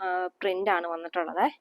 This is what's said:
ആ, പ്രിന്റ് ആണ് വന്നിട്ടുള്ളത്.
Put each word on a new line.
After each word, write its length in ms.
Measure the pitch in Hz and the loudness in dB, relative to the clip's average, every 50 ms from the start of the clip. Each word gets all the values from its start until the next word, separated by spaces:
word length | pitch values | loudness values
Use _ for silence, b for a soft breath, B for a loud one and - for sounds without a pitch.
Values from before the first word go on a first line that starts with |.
ആ, 260 | 190 185 180 185 185 | -4 -2 -2 0 -2
പ്രിന്റ് 440 | 180 - - - 196 185 185 202 214 | -4 -4 -2 -2 0 0 2 2 2
ആണ് 160 | 190 175 175 | 2 2 2
വന്നിട്ടുള്ളത്. 640 | 170 165 165 165 165 - 180 165 160 160 175 226 294 - - | -2 -4 -6 -6 -4 -2 -2 -2 0 2 2 2 2 2 -2